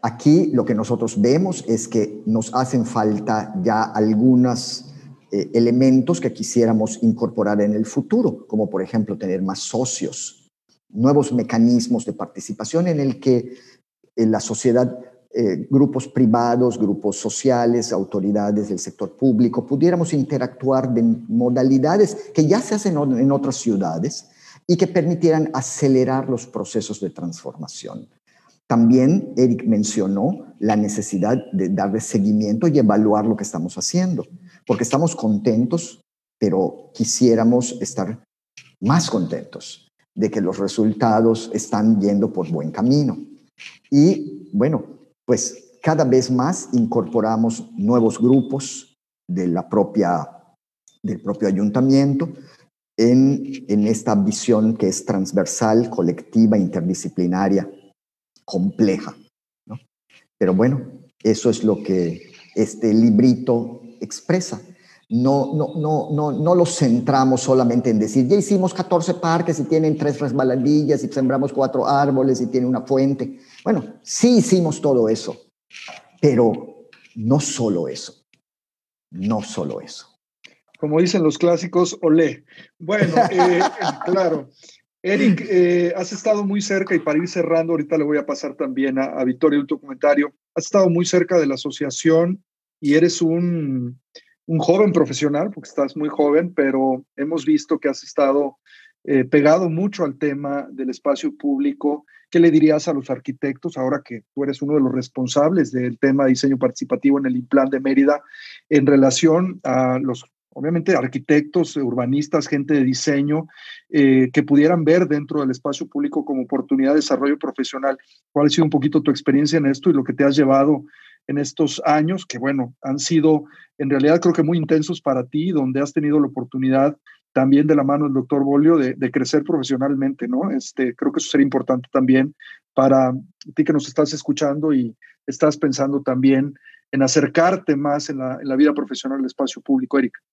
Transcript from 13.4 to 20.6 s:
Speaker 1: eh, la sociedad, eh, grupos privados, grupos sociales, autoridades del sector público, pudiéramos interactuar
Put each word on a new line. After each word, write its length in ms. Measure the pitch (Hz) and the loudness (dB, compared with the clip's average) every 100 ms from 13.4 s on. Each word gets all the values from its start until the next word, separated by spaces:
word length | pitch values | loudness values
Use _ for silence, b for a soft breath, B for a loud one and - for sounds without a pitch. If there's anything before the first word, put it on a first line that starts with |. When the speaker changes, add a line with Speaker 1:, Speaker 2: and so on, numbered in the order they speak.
| 120 B B B _ _ _ | 0 B B B _ _ _
Speaker 1:
eh, 120 | - 113 | -2 0
la 140 | 110 | 0
sociedad, 580 | - 110 127 120 123 - B _ _ | -2 -2 0 2 0 -4 B _ _
eh, 320 | - 113 92 - | -4 -2 -2 0
grupos 360 | 135 139 131 127 | 2 2 0 -6
privados, 680 | - 123 120 120 120 123 117 | 2 2 4 2 2 2 0
grupos 380 | 107 101 104 98 | -2 -2 -4 -4
sociales, 720 | 110 - 135 123 120 120 110 | -6 -2 0 2 2 0 0
autoridades 800 | 101 98 101 95 104 104 104 104 | -4 -4 -4 -2 0 0 -2 -2
del 100 | 95 | -6
sector 380 | - - 98 - | -8 -10 -12 -2
público, 480 | 135 110 120 120 | 0 2 2 0
pudiéramos 480 | 117 143 165 180 165 | -4 0 2 2 0
interactuar 800 | 151 131 147 120 - | -2 -2 -4 -6 -6